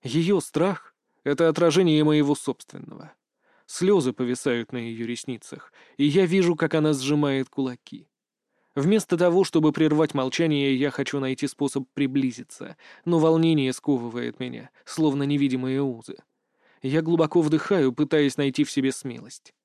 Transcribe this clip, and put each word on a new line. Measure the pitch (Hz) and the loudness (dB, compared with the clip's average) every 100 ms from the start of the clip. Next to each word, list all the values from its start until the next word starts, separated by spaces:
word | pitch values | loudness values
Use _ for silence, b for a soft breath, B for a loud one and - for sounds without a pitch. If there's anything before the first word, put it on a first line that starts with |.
Ее | 135 139 170 196 | -2 -2 2 0
страх — | - - 180 180 - _ _ _ | 0 0 0 -2 -10 _ _ _
это | - 143 165 | -4 2 2
отражение | 156 170 156 180 151 | 4 2 4 4 4
моего | 151 151 143 | 4 2 2
собственного. | 143 - 127 - - - - - _ _ _ _ _ _ | 0 -4 -8 -10 -20 -18 -18 -20 _ _ _ _ _ _
Слезы | - 185 202 127 | -2 2 4 2
повисают | - 123 127 - 120 113 | -2 -4 -2 -2 -2 -4
на | 123 | -8
ее | 117 113 117 | -10 -10 -8
ресницах, | 120 - 120 - - - b b b | -8 -10 -12 -14 -20 -20 b b b
и | |
я | 147 151 185 | 2 4 2
вижу, | 190 175 160 | 2 2 2
как | 156 | 0
она | 160 156 | 2 2
сжимает | 143 131 147 147 135 131 | 0 0 0 0 -2 -4
кулаки. | - 131 123 - - - _ _ _ _ _ _ | -4 -6 -6 -16 -20 -20 _ _ _ _ _ _
Вместо | - 147 214 - 170 | -2 2 2 0 2
того, | 175 170 | 4 4
чтобы | 185 165 156 | 2 2 2
прервать | 139 156 151 160 | 2 0 2 0
молчание, | 143 131 - 165 147 139 | 0 -4 -2 0 0 0
я | 131 143 | 0 -2
хочу | 135 139 143 | -4 -6 -4
найти | 131 131 143 | -6 -4 -6
способ | - 143 143 131 | -4 -4 -4 -8
приблизиться, | - 139 135 135 117 123 - - - B B | -4 -2 0 -2 -4 -18 -18 -18 -18 B B
но | - 170 | -2 2
волнение | 160 165 165 156 131 | 4 4 4 2 0
сковывает | 127 - 135 117 117 120 - | -2 -2 -2 -2 -8 -8 -8
меня, | 127 120 135 b | -12 -12 -18 b
словно | - - 156 139 | -14 -2 0 0
невидимые | 139 147 139 127 131 131 | 0 0 0 0 -2 -2
узы. | 139 117 107 - _ _ _ _ _ _ | -4 -6 -14 -18 _ _ _ _ _ _
Я | 131 147 | -2 -2
глубоко | 160 170 156 175 | 2 2 4 4
вдыхаю, | 151 151 - 196 135 | 2 0 0 2 2
пытаясь | 120 151 156 143 131 | 0 0 2 2 0
найти | 139 131 | -4 0
в | 143 | -2
себе | - 135 | 0 -2
смелость. | 127 135 120 113 - _ _ | -4 -10 -14 -16 -20 _ _